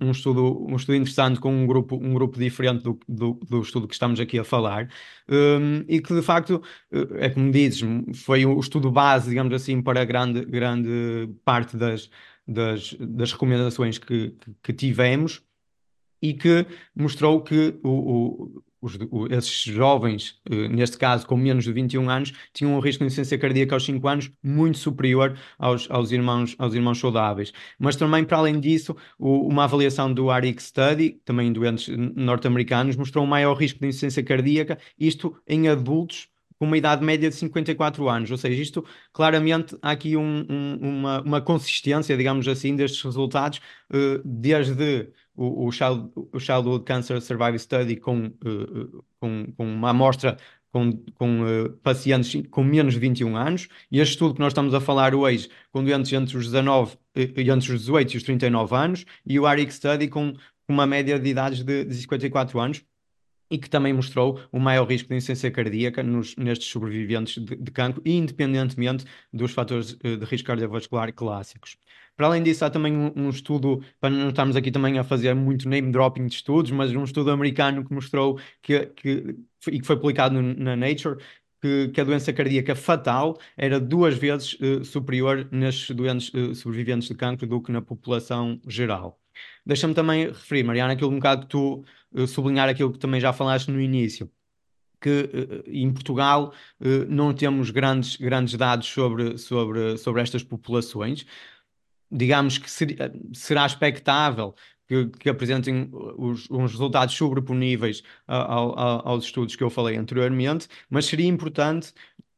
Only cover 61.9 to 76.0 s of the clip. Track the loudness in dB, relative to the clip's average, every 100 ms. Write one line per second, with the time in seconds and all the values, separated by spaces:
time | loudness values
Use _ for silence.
61.9 | -6 -4 -4 -2 -2 -2 -2 -2 -4 _
62.9 | _ _ _ _ _ -8 -8 0 0 2
63.9 | 0 0 0 0 0 -6 0 2 4 2
64.9 | 0 -2 -4 -4 -4 -4 -2 -2 0 -2
65.9 | -2 -2 -2 -4 -4 -4 -2 -4 -6 -6
66.9 | -4 -2 -4 -4 -8 -10 -10 -8 -2 -2
67.9 | -2 -2 0 0 -2 0 0 -2 -2 -2
68.9 | -4 -8 -20 _ -6 -4 -2 -2 -4 -6
69.9 | -8 -6 -6 -4 -6 -4 -4 -2 -6 -6
70.9 | -4 -4 -6 -6 -6 -10 -18 -20 -20 _
71.9 | -20 -14 0 2 4 2 2 0 0 0
72.9 | 2 0 0 -2 -4 -2 0 0 0 -4
73.9 | _ 0 0 0 2 2 2 0 0 2
74.9 | 0 0 0 2 2 2 0 0 0 2
75.9 | 4